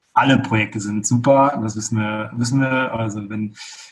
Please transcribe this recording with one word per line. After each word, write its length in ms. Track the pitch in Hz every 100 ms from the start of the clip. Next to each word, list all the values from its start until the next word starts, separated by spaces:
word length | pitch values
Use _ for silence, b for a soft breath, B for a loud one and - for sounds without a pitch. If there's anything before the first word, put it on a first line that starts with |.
| _
Alle 240 | - 135 131
Projekte 420 | - 110 104 113
sind 260 | 101 107 -
super, 500 | 120 135 135 135 117
das 140 | 110 107
wissen 220 | - 110
wir, 340 | 107 107 107
wissen 260 | 120 120 135
wir. 320 | 131 131 127
Also 360 | 117 110 104 101
wenn 260 | 107 104 B B B B